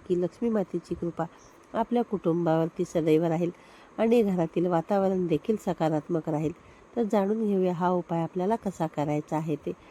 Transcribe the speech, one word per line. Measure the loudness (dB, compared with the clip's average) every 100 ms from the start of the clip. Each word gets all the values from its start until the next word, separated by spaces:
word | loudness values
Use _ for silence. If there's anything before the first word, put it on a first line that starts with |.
| -2
की | -2
लक्ष्मी | -2 -2 -2
मातेची | 0 -2 -6 -8 -6
कृपा | -6 -4 -6 -10 -20 -20 -8
आपल्या | -6 -2 -2
कुटुंबावरती | -2 -2 0 0 2 2 2 -2 -4
सदैव | 0 4 4
राहील | 4 0 -2 -4 -16 -20 -12 -2
आणि | 2 4
घरातील | 4 2 0 0 0
वातावरण | 0 0 0 2 0 0
देखील | 0 0 -2 -2
सकारात्मक | -2 0 0 -2 -4 -2
राहील. | -2 -2 -6 -14 -20 -8 -4
तर |
जाणून | 0 0 0 0 0
घेऊया | 2 0
हा | 0 0
उपाय | 0 0 -2
आपल्याला | -2 -2 -2 -2
कसा | -4 -4 -4
करायचा | -2 -2 -2 -2 -4
आहे | -2 -4
ते. | -6 -12 -16